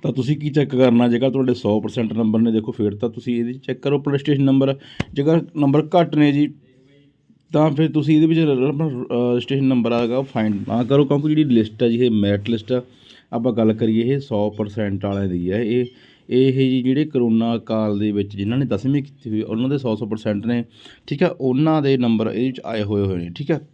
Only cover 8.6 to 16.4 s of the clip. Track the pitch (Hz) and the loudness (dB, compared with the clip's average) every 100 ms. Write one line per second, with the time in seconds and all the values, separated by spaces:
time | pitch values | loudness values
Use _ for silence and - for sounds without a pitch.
8.6 | 131 143 160 123 - 120 123 120 120 135 | 0 0 -4 -4 -4 -2 0 0 -2 0
9.6 | 135 127 113 117 120 127 139 120 107 101 | 2 2 2 0 0 -2 -2 -2 -2 -2
10.6 | 104 113 123 139 139 143 151 151 147 117 | -2 -2 2 2 4 2 2 0 2 2
11.6 | 107 107 120 117 123 110 101 101 101 113 | 2 0 0 2 2 2 2 0 -2 -6
12.6 | - 127 123 - - - _ - 175 113 | -2 -4 -4 -20 -20 -20 _ -4 -2 2
13.6 | 110 110 117 110 117 139 139 107 104 104 | 2 2 0 0 0 -2 -2 -2 -2 -4
14.6 | 104 107 104 98 101 98 98 90 90 101 | -6 -4 -4 -4 -4 -2 -2 -2 -2 -2
15.6 | 113 120 123 - - _ - 123 | 0 -2 -2 -8 -20 _ -2 2